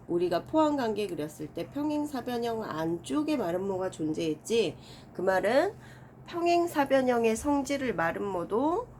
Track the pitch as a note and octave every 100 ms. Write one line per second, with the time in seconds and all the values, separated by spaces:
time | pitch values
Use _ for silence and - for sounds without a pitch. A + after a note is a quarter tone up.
0 | - E3+ F3 F3 - D#4 D4+ C#4+ A3+ G#3
1 | G3+ D#3 D3+ - D3+ E3 E3+ C#4 D4+ D4+
2 | D4 C4+ A#3+ A#3+ A#3 A3+ G#3 D#3 E3 E3+
3 | - C#4+ D4+ C#4+ F3+ F3+ G3 F#3 F#3 -
4 | D#3 D#3 D#3+ D3+ - A#3 E3+ - - -
5 | - - F#3 F#3 F#3+ C4 F#4+ - - -
6 | - - - E4+ E4+ F4 E4+ D#4 C#4 C4+
7 | B3+ A#3+ A3+ A3 D4 C#4+ C4+ C#4 C4 E3+
8 | E3 G3 G3+ F3+ E3+ G#3+ D4 F#4+ B4+